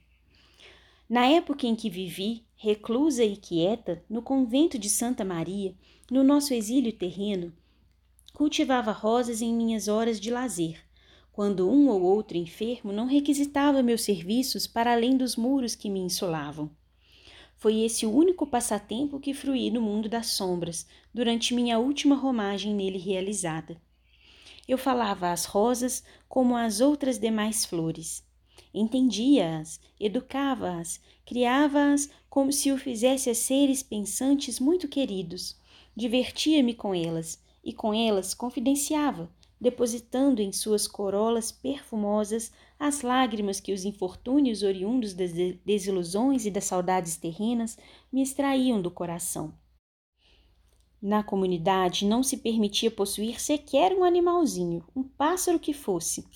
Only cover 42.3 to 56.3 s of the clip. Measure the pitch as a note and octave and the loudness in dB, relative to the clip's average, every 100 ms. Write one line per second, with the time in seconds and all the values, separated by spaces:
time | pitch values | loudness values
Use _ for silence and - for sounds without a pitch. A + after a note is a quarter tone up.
42.3 | A3+ A3+ - _ - D4 C#4+ B3 B3+ C4 | -4 -6 -14 _ -6 -2 -2 0 2 2
43.3 | G#3 G3+ G3 - G3 F#3 G3+ F#3 - - | 0 -2 -4 -4 -4 -6 -4 -6 -6 0
44.3 | C#4 C4+ G#3 G3 F#3+ F#3+ B3+ G#3+ F3+ F3+ | 2 2 2 0 0 -2 -2 -2 -4 -4
45.3 | E3 F3+ F3+ - G#3 F#3+ F#3+ E3+ G3 C4 | 0 -2 -2 -2 -2 0 -2 -2 0 0
46.3 | C4 G#3 G3 F#3+ F#3 F3+ F#3 E3+ - E3+ | 0 0 -4 -2 -2 0 0 -2 -6 -8
47.3 | E3 G#3+ A#3+ A3+ - - - _ C4 C4+ | -4 -2 -2 -4 -8 -20 -20 _ -2 -2
48.3 | - C#4 C4+ B3+ A3+ F3 F3 F3 E3+ - | -2 0 2 2 0 -2 -4 -6 -6 -6
49.3 | - D#3 D#3+ _ _ _ _ _ _ _ | -6 -8 -12 _ _ _ _ _ _ _
50.3 | _ _ _ _ _ _ _ G3 G#3 G#3 | _ _ _ _ _ _ _ -2 -2 0
51.3 | G3 F#3 F3+ E3 F#3+ F#3 F3 G3+ A3+ C4 | 0 0 0 2 2 2 0 2 2 0
52.3 | B3 A#3+ A3+ G#3 G#3 A3+ A3 G3 - A3 | -2 -2 0 0 0 0 0 -2 -2 -6
53.3 | A#3+ - D4 - C4+ F4+ F#4+ F4+ F4 F4 | -4 -2 -2 0 2 4 4 4 4 4
54.3 | F4 D4 F#3 F3 E3+ - - C4 - D4 | 2 2 0 -4 -4 -8 -8 -8 -2 0
55.3 | F4+ - E4+ E4 D4 - F3 E3 - - | 0 0 0 -2 -6 -4 -4 -4 -8 -10